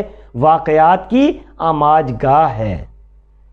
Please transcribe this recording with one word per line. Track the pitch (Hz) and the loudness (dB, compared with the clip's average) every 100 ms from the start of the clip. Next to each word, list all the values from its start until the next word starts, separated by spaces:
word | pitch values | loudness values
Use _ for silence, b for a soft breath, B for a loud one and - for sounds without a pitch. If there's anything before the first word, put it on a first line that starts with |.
| 208 B B 117 | -2 B B -2
वाक़यात | 151 160 165 156 160 185 185 | 0 0 0 2 2 2 0
की | 240 285 349 - - | 0 0 -2 -12 -8
आमाजगाह | 165 151 147 156 135 113 139 143 160 | -4 0 2 2 0 -4 0 2 0
है। | 110 110 85 - - - - _ _ _ | -2 -6 -6 -12 -20 -20 -20 _ _ _